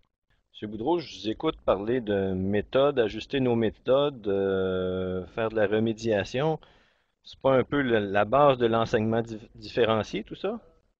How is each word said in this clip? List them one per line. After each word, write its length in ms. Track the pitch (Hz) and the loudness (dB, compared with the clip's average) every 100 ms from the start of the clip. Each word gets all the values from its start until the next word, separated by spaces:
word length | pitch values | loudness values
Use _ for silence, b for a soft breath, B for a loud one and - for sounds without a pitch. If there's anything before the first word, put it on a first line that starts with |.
| _ _ _ _ _ | _ _ _ _ _
Monsieur 140 | - 107 | -14 -12
Boudreau, 320 | 107 131 175 | -6 -2 -2
je 220 | 143 - | -4 -8
vous 80 | 110 | -8
écoute 320 | 107 156 - | -4 -4 -2
parler 400 | - 98 107 127 | 0 0 0 -2
de 320 | 107 101 98 | 0 0 0
méthodes, 680 | 92 95 104 - 135 143 131 | 0 0 -2 0 2 2 2
ajuster 420 | 107 107 - 139 | 0 -2 -4 0
nos 140 | 127 | 2
méthodes, 720 | 113 110 - - 131 147 131 101 | 2 0 -2 0 2 2 -2 -2
euh, 1000 | 98 98 95 95 92 92 92 92 92 90 | 0 2 0 0 -2 -2 -4 -4 -6 -8
faire 220 | - 110 | -4 -2
de 60 | 110 | 0
la 100 | 98 | 2
remédiation. 920 | 110 113 110 113 101 92 127 156 156 b b b b b _ - | 2 0 -2 0 0 0 -2 -2 -2 b b b b b _ -20
C'est 120 | - | -2
pas 120 | 135 | 2
un 100 | 131 | 2
peu 200 | 107 143 | 2 0
le, 160 | 131 113 | 2 2
la 260 | 101 101 | 2 0
base 320 | 104 131 147 127 | 2 4 4 4
de 80 | |
l'enseignement 560 | 117 113 113 117 110 113 | 2 2 2 0 0 0
dif-, 300 | 113 107 110 | -4 -10 -16
différencié, 680 | 113 104 - 110 110 104 - | -18 -6 0 2 2 0 -6
tout 100 | - | -8
ça ? 260 | 151 190 226 - _ _ _ | -8 -6 -6 -12 _ _ _